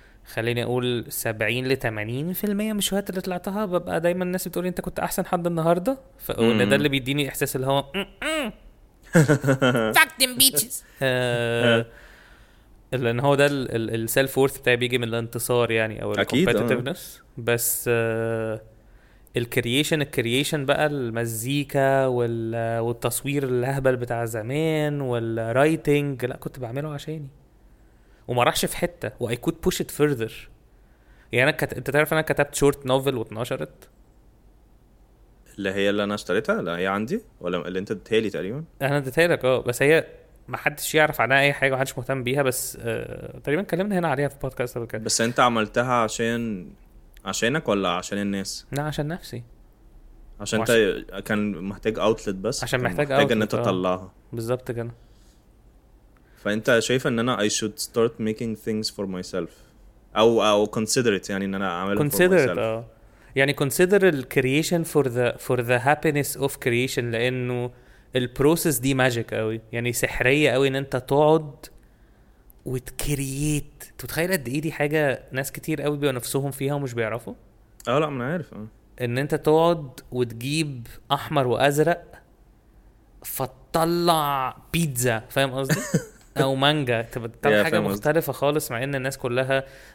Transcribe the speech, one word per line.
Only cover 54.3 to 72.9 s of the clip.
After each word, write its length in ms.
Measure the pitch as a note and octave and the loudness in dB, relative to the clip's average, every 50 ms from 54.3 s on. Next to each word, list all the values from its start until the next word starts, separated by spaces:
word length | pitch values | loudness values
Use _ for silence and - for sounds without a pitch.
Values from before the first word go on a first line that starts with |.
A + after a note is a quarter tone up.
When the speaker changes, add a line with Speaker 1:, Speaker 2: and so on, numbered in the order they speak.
| - | -10
Speaker 1:
بالظبط 380 | A#2 A2+ A#2 B2+ B2 - - | -8 -4 -4 -6 -6 -6 -8
كده. 200 | A#2 A#2 A#2 A#2+ A#2+ - - _ - - _ - _ _ _ _ _ _ _ - _ - _ _ _ _ _ _ _ _ _ _ _ _ | -8 -8 -8 -10 -12 -16 -20 _ -20 -20 _ -20 _ _ _ _ _ _ _ -20 _ -20 _ _ _ _ _ _ _ _ _ _ _ _
Speaker 2:
فأنت 420 | - G2+ G#2 A2 A2 - B2 A2+ | -4 -2 -2 0 2 4 4 4
شايف 280 | A2 - B2 C3 - D3 | 4 2 0 0 0 0
إن 120 | A#2+ A2+ | 0 0
أنا 180 | A#2 B2+ B2 G2 | 0 0 0 0
I 140 | G#2 G#2+ | 0 0
should 320 | - - A2 G#2+ - - - | 0 -2 -4 -4 -6 -6 -10
start 280 | - - A#2 A2+ A#2 A#2 - | -4 0 0 0 0 0 -2
making 340 | A2 A2 A2 - B2 A2+ A2 - - | -4 -4 -4 -4 -6 -8 -8 -8 -6
things 300 | A#2 G#2+ G#2+ G#2+ - - | -4 -4 -4 -4 -6 -6
for 100 | - G2+ | -6 -8
myself. 440 | G2 F#2 F2+ F2+ - - F#2 E2+ - - - - - _ - - - _ _ _ _ - G#2+ | -6 -6 -8 -10 -6 -6 -6 -6 -6 -10 -18 -20 -20 _ -20 -20 -20 _ _ _ _ 4 6
أو، 260 | A2 A#2 A#2 A2 G2 | 6 6 6 6 6
أو 220 | G#2+ G#2 G#2 G#2+ | 6 6 4 4
consider 560 | G#2 - A#2+ A2 G#2+ - C3+ A#2+ A#2 G2+ F#2 | 2 0 -4 -2 0 0 2 4 2 2 0
it، 80 | - - | -2 -4
يعني، 160 | G2+ G2 G2 | -4 -4 -2
إن 100 | G2 G2 | -4 -4
أنا 140 | G2 G2 F#2 | -2 -2 -4
أعملها 340 | E2+ F2 F#2+ G2 G2+ G#2 D3+ | -2 -2 -2 -2 0 0 0
for 80 | C#3+ | 0
Speaker 1:
Consider 360 | C#3+ - F3 F3+ F#3+ E3+ C#3 A#2+ | 2 4 4 6 6 6 4 4
it، 20 | |
Speaker 2:
myself. 80 | F2 E2+ | 2 0
Speaker 1:
آه. 280 | G#2+ A2+ A2 A2+ A#2+ - - _ - - _ _ - - - | -2 -2 -2 -4 -8 -12 -20 _ -20 -20 _ _ -20 -6 0
يعني 180 | C3+ C3+ C#3 C#3+ | 0 2 2 2
consider 500 | - D3 C3+ - - F3+ F3+ G3+ G3+ F#3+ | 0 -2 -2 2 2 4 4 6 6 6
ال 220 | F#3 D#3 C3+ C3 - - | 4 4 2 -4 0 0
creation 540 | C#3+ B2+ C3 C3+ D3+ D#3 - F3+ E3+ D#3+ - | 0 2 2 2 2 2 2 0 0 -2 2
for 160 | - D3+ C3 | 2 2 2
the، 340 | C3 A#2 B2 B2 A#2+ - - - - | 2 2 0 0 0 0 -4 -2 -2
for 100 | B2+ B2 | -2 0
the 280 | A#2+ A#2 B2+ A#2+ A#2 | 2 2 0 2 4
happiness 560 | C#3 D3+ D3+ - E3 C#3+ D3 C3+ - - B2 | 2 2 2 2 0 0 0 -2 -2 -4 -2
of 100 | C3+ C3+ - - - | -2 -4 -4 -2 -2
creation، 340 | C3 A#2+ A#2+ B2+ C3 - - | 0 0 2 0 0 -2 -2
لأنه 720 | A#2+ A#2+ A2+ A2+ A#2+ B2+ B2+ B2+ B2 B2 B2 B2 A#2+ B2 - - - - - - _ _ - | -2 -2 -2 0 0 0 0 -2 -4 -4 -4 -4 -4 -6 -8 -14 -20 -20 -20 -20 _ _ -2
ال 140 | C3 B2 A#2+ B2 - | -2 -2 -2 0 4
process 420 | C3+ D3 E3+ E3+ - E3+ C#3 A#2 | 4 4 4 4 2 0 0 2
دي 140 | A#2+ C3+ C#3 | 2 0 2
magic 380 | C3 B2+ C3 A#2 A#2+ A2 - A2 | 4 2 2 2 0 -4 -4 -4
قوي، 280 | A2 A2 A2 A2+ A2+ - - | -4 -2 -2 -4 -6 -8 -8
يعني 220 | - A#2+ A#2+ A#2+ A#2 | -6 -4 -2 -2 -2
سحرية 580 | - - - - - A#2+ B2 C#3 D3+ D3+ C3+ | 0 -2 -2 0 2 4 4 6 6 6 4
قوي 160 | A#2 C3 C#3 C3+ | 4 4 4 2
إن 80 | C3 | 2
أنت 200 | C3+ C#3 C#3 - | 0 -4 -2 -4
تقعد 560 | B2+ - - C#3 C#3+ D3+ D3+ D#3 D#3+ D#3 C#3+ C3+ - - - - - - _ _ _ - _ _ _ _ _ _ _ _ - - - _ | -6 -2 2 2 4 6 6 6 4 2 -2 -12 -16 -20 -20 -20 -20 -20 _ _ _ -20 _ _ _ _ _ _ _ _ -20 -20 -14 _
وتكرييت. 1160 | C3 B2+ B2+ - - | -8 -6 -6 -8 -10